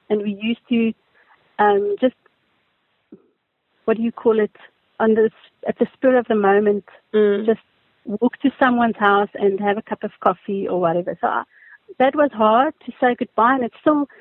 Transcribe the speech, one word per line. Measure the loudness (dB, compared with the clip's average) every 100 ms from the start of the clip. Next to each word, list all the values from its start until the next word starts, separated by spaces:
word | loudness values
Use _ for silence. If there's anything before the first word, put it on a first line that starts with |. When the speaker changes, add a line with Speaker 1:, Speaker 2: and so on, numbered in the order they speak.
| -6
Speaker 1:
And | -4
we | -4 -6
used | -6 -6 -2
to, | -2 0 -4 _ _ _ _ _ 0
um, | 2 2 0 0
just, | -2 -2 _ _ _ _ _ _ _ _ _ -20 _ _ _ _ _ _
what | -4 -2
do |
you | -4
call | -2 0 0
it, | -2 -6 -20 _ _ -2
on | 2
the, | 2 2 -2 _ _ -8
at | -4
the | -4
spur | _ 0 2
of | 2
the | 0
moment, | 2 2 2 0 -4 -20 _
Speaker 2:
Mm. | 0 2 0
Speaker 1:
just | -2 -4 _ _ _ _ -12
walk | -4 -4 -2
to | -6 0
someone's | 0 2 0 0
house | 0 2 0
and | -2 -2 0
have | -2 -4
a |
cup | -6 -10
of | -10 -4
coffee | -2 -2 -4 -6 -4
or | -2
whatever. | -2 -2 -4 -6
So | -4
I, | -4 -6 _ -20 -20 -12 -2
that | 0 2
was | 0
hard | 0 2 2 0 -4 -14
to | -4
say | -2
goodbye, | -2 -4 0 2 2
and |
it's | -4 -4
still, | 0 0 -2 -8